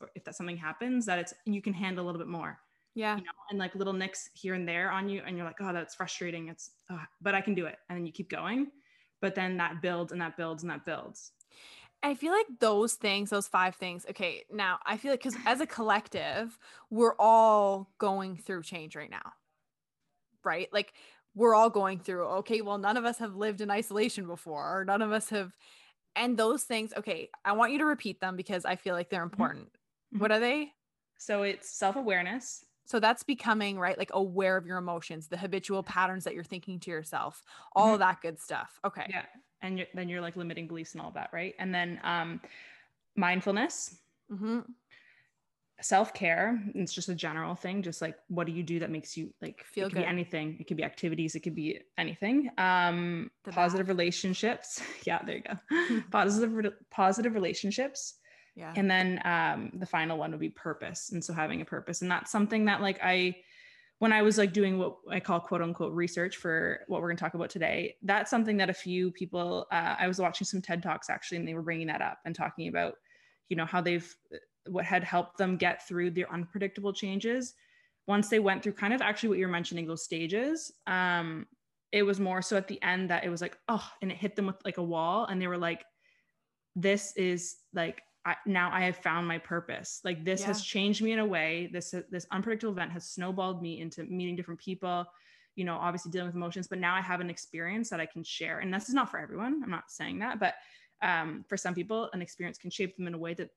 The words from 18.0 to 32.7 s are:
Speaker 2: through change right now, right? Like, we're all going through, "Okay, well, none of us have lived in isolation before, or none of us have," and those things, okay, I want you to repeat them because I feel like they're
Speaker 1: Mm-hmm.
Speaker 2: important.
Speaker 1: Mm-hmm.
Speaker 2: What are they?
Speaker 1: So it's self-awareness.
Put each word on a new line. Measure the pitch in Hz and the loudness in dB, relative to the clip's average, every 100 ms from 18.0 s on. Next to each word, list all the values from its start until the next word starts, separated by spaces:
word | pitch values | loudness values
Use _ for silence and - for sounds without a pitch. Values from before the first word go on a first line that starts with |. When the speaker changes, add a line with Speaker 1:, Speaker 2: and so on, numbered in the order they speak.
| 208 196 190 175 | 0 0 -2 -8
Speaker 2:
through | - 185 | -6 -6
change | 160 175 156 151 | -6 -10 -10 -12
right | 147 | -12
now, | 98 - - _ _ _ _ _ _ _ _ _ _ | -12 -14 -18 _ _ _ _ _ _ _ _ _ _
right? | 190 165 190 | -2 -2 0
Like, | 208 202 - - - _ | 0 -2 -6 -20 -20 _
we're | 202 233 | 4 8
all | 214 226 | 10 10
going | 214 190 190 | 8 2 0
through, | - 180 | -4 -2
"Okay, | 160 185 196 226 | 0 0 0 -2
well, | 202 202 | 0 0
none | 196 240 | 2 2
of | |
us | 233 233 | 0 -2
have | 226 | -4
lived | 190 214 202 | -2 -2 -2
in | 208 | -2
isolation | 202 226 208 226 - 175 | -2 0 2 0 0 -8
before, | 170 170 147 147 190 | -8 -8 -6 -2 -2
or | |
none | 190 202 | 2 2
of | 214 | 2
us | 214 - | 0 0
have," | 214 185 - - - - _ _ | -4 -4 -10 -20 -20 -20 _ _
and | - 240 226 | -2 0 4
those | 220 277 | 4 2
things, | - 226 220 - | 0 -2 -4 -6
okay, | 208 165 - - | -6 -6 -6 -6
I | 196 | 0
want | 208 233 | 4 4
you | 277 | 4
to | 302 | 2
repeat | 285 202 180 | 2 -2 -4
them | 185 185 | -4 -4
because | 185 185 | -4 -2
I | - 185 | -2 -2
feel | 196 | -2
like | 180 175 | -2 0
they're | 190 170 | -2 -2
Speaker 1:
Mm-hmm. | |
Speaker 2:
important. | 202 170 147 - | 0 0 0 -14
Speaker 1:
Mm-hmm. | _ _ _ - 214 | _ _ _ -6 0
Speaker 2:
What | 214 | 4
are | 214 | 4
they? | 240 294 294 _ _ _ _ - | 4 2 -2 _ _ _ _ -12
Speaker 1:
So | - 208 | -2 0
it's | 202 190 - | 0 -2 -8
self-awareness. | - 196 277 233 185 180 240 - - _ | -2 0 2 2 0 0 -4 -8 -14 _